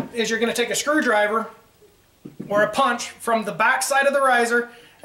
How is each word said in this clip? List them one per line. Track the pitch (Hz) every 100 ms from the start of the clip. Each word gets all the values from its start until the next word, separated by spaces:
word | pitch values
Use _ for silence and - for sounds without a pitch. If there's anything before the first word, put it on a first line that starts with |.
| -
is | 233 214
you're | 226
gonna | 226
take | 233 233
a | -
screwdriver | - 302 240 208 208 220 214 - _ _ - _ _ _ - - -
or | 208
a | 208
punch | - 262 240 -
from | - - 226
the | 202
back | 170 226 262
side | - 269 277
of |
the | 277
riser, | 269 240 233 240 240 - - _